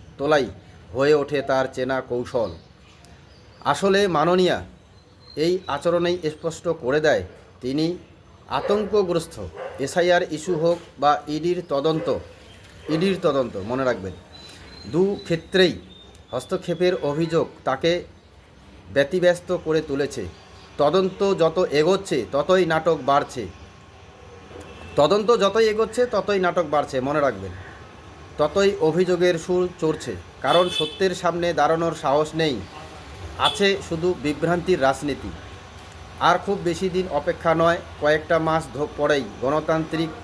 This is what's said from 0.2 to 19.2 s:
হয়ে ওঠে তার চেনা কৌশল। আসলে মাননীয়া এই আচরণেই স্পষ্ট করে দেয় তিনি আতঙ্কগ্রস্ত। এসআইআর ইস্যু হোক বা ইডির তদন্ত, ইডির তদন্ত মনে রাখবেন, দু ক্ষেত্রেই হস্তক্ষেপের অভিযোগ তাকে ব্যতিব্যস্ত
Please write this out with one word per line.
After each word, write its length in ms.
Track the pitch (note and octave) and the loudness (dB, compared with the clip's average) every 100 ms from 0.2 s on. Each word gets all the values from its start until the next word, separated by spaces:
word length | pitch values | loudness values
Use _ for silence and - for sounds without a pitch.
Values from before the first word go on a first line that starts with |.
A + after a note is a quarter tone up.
| C#3+ D3+ C3 - - - - | 2 2 0 -6 -20 -20 -8
হয়ে 220 | A#2+ C#3+ D3+ | 0 4 4
ওঠে 180 | C#3+ D3 C3+ | 2 -2 0
তার 160 | C3 B2+ C3 | 0 0 -2
চেনা 220 | B2+ C3 | -2 -2
কৌশল। 500 | B2 B2 A#2+ B2 G2+ E2 - - - - - - - - - - - | -4 -6 -2 -2 -2 -6 -18 -20 -20 -20 -20 -20 -20 -20 -20 -6 -2
আসলে 280 | C#3+ G3 G3 G3+ D#3 | 2 2 4 4 2
মাননীয়া 420 | D#3+ F#3 F3+ A2 F2+ - - - - - - - E3 | 4 4 4 0 -6 -18 -20 -20 -20 -20 -12 -2 0
এই 80 | F#3 - C#3+ | 0 -2 -4
আচরণেই 420 | F3 E3+ F3 F3+ D#3 | 0 2 0 -2 -4
স্পষ্ট 320 | D#3 E3 D#3 F3 D#3+ | -4 -6 -6 -4 -4
করে 160 | A#2+ D3 D3+ | 0 2 4
দেয় 180 | A2+ F2+ - - - | 2 -2 -12 -20 -10
তিনি 260 | B2+ C#3+ D#3+ F3+ - - - - - C3 | -4 0 -2 -4 -12 -20 -20 -20 -6 -4
আতঙ্কগ্রস্ত। 760 | - G#3 G3+ G#3 F#3 E3+ D#3+ - E2+ - - - C3+ | 0 0 0 0 0 -2 -4 -10 -12 -12 -12 -8 -4
এসআইআর 380 | F#3 F3 F3 F3 D3+ | 0 4 2 0 -4
ইস্যু 180 | F#3 E3 | -4 0
হোক 140 | E3 E3+ - - | 0 0 -6 0
বা 120 | C#3+ C#3+ - D3+ | 2 2 -2 -4
ইডির 240 | E3+ F3+ F3 | -2 -2 -2
তদন্ত, 380 | C#3 D#3 D#3 - G2 - - - - - - - | 0 0 0 -2 -4 -6 -20 -20 -20 -20 -14 -4
ইডির 280 | D#3+ G3 F3+ F3 | 0 0 2 0
তদন্ত 280 | C#3 A#2+ G2 G2+ | 0 -2 -4 -6
মনে 140 | B2+ B2+ | -2 0
রাখবেন, 240 | A2 F#2+ - - - - - - - G#2 | -2 -6 -12 -18 -20 -20 -20 -20 -18 -4
দু 120 | D3+ G3 G3+ - | 0 0 0 -4
ক্ষেত্রেই 480 | E3 - F#3 F3+ A2 - - - - - | -4 0 2 2 2 -12 -20 -20 -20 -10
হস্তক্ষেপের 640 | B2 - F#3 F3+ F3 F3+ - C#3+ | -8 -6 -6 -4 0 0 0 -2
অভিযোগ 360 | D3 E3 E3 D#3+ - | -2 -2 0 -2 -4
তাকে 280 | - C3 E3 F3 - - - - - - - - - | -6 -2 0 -2 -6 -18 -20 -20 -20 -20 -20 -20 -4
ব্যতিব্যস্ত 560 | A#2 C#3+ F3+ | 0 0 2